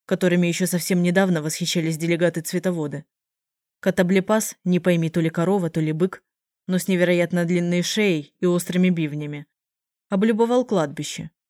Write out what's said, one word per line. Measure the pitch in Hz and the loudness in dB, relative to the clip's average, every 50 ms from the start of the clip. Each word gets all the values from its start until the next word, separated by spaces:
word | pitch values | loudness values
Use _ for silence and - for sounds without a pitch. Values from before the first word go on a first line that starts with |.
| _ | _
которыми | - 190 180 - 180 175 180 180 | -4 -2 0 2 2 2 4 2
ещё | 170 165 - 185 | 2 0 0 -2
совсем | 175 - 175 156 - 190 180 175 | -2 -2 -2 -2 0 0 0 2
недавно | 175 175 190 196 190 180 160 147 | 2 2 2 2 2 2 0 -2
восхищались | 156 - - 170 156 - 180 160 160 165 151 | -4 -4 -4 -4 -4 -2 -2 -2 -2 -2 -2
делегаты-цветоводы. | 165 170 170 160 175 170 165 170 156 - - 175 165 190 180 165 151 147 143 143 151 _ _ _ _ _ _ _ _ _ _ _ _ _ _ _ | -2 -2 0 0 0 0 0 -2 -6 -6 -6 -4 -2 -2 -2 -2 -4 -6 -8 -10 -14 _ _ _ _ _ _ _ _ _ _ _ _ _ _ _
Катаблепас, | - 196 180 - 185 175 196 190 185 190 214 220 214 - - _ - | -4 -2 0 2 2 2 2 2 2 2 0 0 0 -2 -8 _ -2
не | 180 180 175 | 0 0 2
пойми, | 165 185 180 170 165 160 | 2 2 2 2 0 0
то | 165 175 | 0 0
ли | 165 165 | -2 0
корова, | 160 - 165 170 196 202 175 160 | 0 0 0 0 0 0 0 -2
то | - 165 | -2 -2
ли | 156 156 156 | -2 -2 0
бык, | 160 180 190 - - _ _ _ _ _ _ _ _ _ | 0 -2 -2 -2 -6 _ _ _ _ _ _ _ _ _
но | - 185 180 | -2 -2 -2
с | - - | 0 0
невероятно | 190 175 175 170 180 175 175 170 180 175 175 | 0 2 2 2 2 2 2 0 0 0 0
длинной | 165 180 175 175 175 175 175 175 | 0 0 0 0 0 0 0 0
шеей | - - 226 214 202 175 156 143 - _ _ | -2 0 0 2 2 0 0 -2 -8 _ _
и | - | -2
острыми | 180 175 175 175 - 170 180 185 185 | 0 0 0 -2 -2 0 2 2 2
бивнями. | 180 165 160 147 143 151 151 147 147 147 143 - _ _ _ _ _ _ _ _ _ _ _ - | 2 2 -2 -4 -4 -6 -8 -8 -10 -12 -14 -16 _ _ _ _ _ _ _ _ _ _ _ -4
Облюбовал | 202 190 208 226 233 208 233 233 240 247 247 | -2 0 2 2 2 2 2 2 2 2 2
кладбище | 247 226 185 156 143 143 156 147 - - - 165 160 _ _ _ _ | 2 2 0 0 0 -2 -6 -8 -8 -8 -10 -12 -14 _ _ _ _